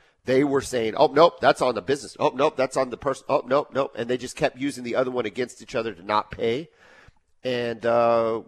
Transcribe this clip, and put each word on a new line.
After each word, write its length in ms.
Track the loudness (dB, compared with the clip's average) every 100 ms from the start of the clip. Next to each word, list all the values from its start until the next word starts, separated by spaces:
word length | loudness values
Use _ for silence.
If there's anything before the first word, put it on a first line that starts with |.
| _ _
they 200 | 0 2
were 180 | 2 0
saying, 340 | -2 -2 -2 2
"Oh, 80 | 4
nope, 340 | 6 4 4
that's 220 | 2 2
on 140 | 0 -2
the 80 |
business. 340 | -2 -4 -4 -2
Oh, 120 | -2
nope, 220 | 2 0 0
that's 180 | -2 -2
on 120 | -4
the 80 | -4
person. 280 | -6 -6 -2
Oh, 140 | -2 0
nope, 240 | 0 0
nope." 200 | -4 -4 -4
And 140 | -4
they 80 | -4
just 180 | -6 -4
kept 220 | -4 -2
using 260 | -6 -6
the 120 | -4 -2
other 160 | -2
one 160 | -2 -4
against 340 | -4 -6 -8
each 140 | -8 -6
other 180 | -6
to 80 | -6
not 300 | -2 -2 -2
pay. 380 | -4 -2 -2 -6 _ -20 -20 -20 _ _ _
And, 420 | -6 -4 -4 -4 0
uh, 560 | 4 4 4 2 -2